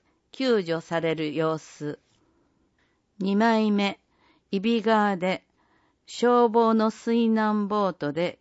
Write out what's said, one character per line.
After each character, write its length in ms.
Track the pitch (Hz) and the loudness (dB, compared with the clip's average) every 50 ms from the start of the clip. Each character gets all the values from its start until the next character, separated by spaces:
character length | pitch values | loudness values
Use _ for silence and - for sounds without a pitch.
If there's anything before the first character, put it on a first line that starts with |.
| _ _ _ _ _ _ | _ _ _ _ _ _
救 300 | - - 262 254 233 208 | -10 -4 -2 0 0 0
助 220 | 185 165 165 165 - | 0 -2 -4 -4 -4
さ 180 | - 170 165 | -4 -4 -2
れ 140 | 156 160 160 | -2 -2 -2
る 200 | 156 156 151 139 | -2 -4 -4 -4
様 220 | 156 160 160 160 | -2 -2 -2 -2
子。 420 | 156 - - - - 147 147 - - _ _ _ _ _ _ _ _ _ _ _ _ _ _ _ _ _ _ _ _ _ _ _ - | -4 -8 -14 -16 -12 -10 -10 -10 -12 _ _ _ _ _ _ _ _ _ _ _ _ _ _ _ _ _ _ _ _ _ _ _ -8
二 180 | 190 196 196 | -4 -2 0
枚 340 | 208 220 233 226 220 220 214 | 2 2 2 2 2 2 2
目。 280 | 202 202 202 196 190 - _ _ _ _ _ _ _ _ _ _ | 2 0 0 -2 -4 -6 _ _ _ _ _ _ _ _ _ _
揖 100 | - 196 | -6 -4
斐 220 | 185 233 233 226 190 | -2 0 0 0 0
川 340 | 220 226 214 208 208 196 | 2 2 2 2 0 -2
で 280 | 175 180 185 185 - _ _ _ _ _ _ _ _ _ _ _ _ _ | -2 -2 -2 -4 -4 _ _ _ _ _ _ _ _ _ _ _ _ _
消 420 | - - - 233 247 247 240 240 226 | -18 -6 0 2 4 4 4 4 4
防 260 | 214 233 233 226 226 | 4 2 2 2 2
の 160 | 220 214 220 | 2 2 0
水 400 | - - - 233 233 233 233 226 | -2 -4 -4 -2 0 2 2 2
難 380 | 226 220 214 214 214 214 208 190 | 2 0 0 0 -2 -2 -2 -2
ボ 200 | 214 208 202 185 | -2 -2 -2 -2
ー 20 | 175 | -2
ト 200 | - 147 147 143 | -4 -6 -6 -4
で 260 | 156 175 165 - - | -4 -4 -4 -6 -10